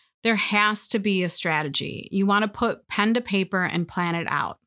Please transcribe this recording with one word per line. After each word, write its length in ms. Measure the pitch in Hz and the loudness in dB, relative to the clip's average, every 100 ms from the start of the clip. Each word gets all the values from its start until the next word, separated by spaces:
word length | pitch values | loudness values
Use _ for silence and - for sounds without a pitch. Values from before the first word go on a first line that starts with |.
| _ _ | _ _
There 140 | 233 214 | 0 0
has 520 | - 208 214 214 - | 2 2 2 2 0
to 100 | 220 | 0
be 240 | 202 190 | 2 2
a 60 | 175 | 2
strategy. 800 | - 170 156 151 - - - - | 2 2 0 -2 -4 -4 -8 -4
You 140 | 196 | 0
wanna 240 | 196 202 214 | 2 2 0
put 400 | - 233 - - | 0 -2 -2 -6
pen 240 | - 208 | 0 2
to 60 | 233 | 2
paper 440 | 240 196 185 190 | 0 -2 0 -2
and 220 | 175 170 170 | -2 -2 -4
plan 280 | - 175 | -2 -2
it 120 | 170 - | -2 -2
out. 300 | 147 - - | -2 -4 -8